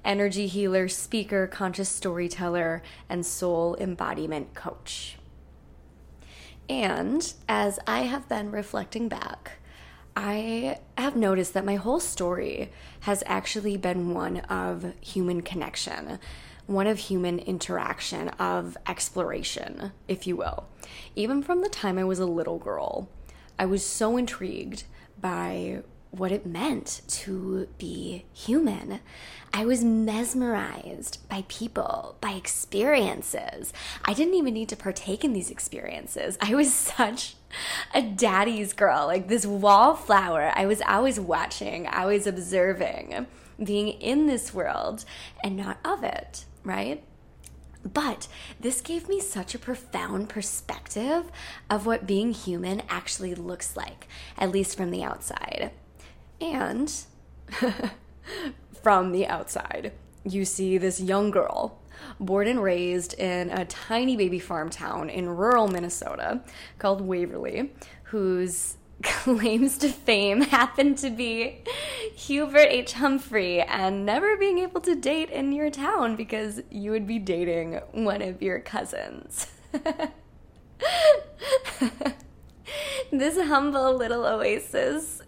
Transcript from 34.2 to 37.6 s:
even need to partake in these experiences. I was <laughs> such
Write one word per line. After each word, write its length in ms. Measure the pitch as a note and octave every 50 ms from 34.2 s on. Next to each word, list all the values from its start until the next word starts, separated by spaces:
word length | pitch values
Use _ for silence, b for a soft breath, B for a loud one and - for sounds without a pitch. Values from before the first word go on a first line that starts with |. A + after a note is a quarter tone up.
| D#4 F4 F#4+
even 200 | F4+ D4+ B3+ A3
need 140 | A3 A3+ A3
to 60 | G3+
partake 480 | - - G3 F#3 - - G3 F#3+ A3+ -
in 80 | D4 A3+
these 180 | F#3+ F3 -
experiences. 880 | - - - - - - - - - D2+ - - - - C#2+ - F#3+ -
I 140 | G3+ G#3 A3+
was 180 | C#4+ D4+ C4+ -
<laughs> 0 |
such 640 | - - - - - B3 G#3 A#3 - - - - - - - B B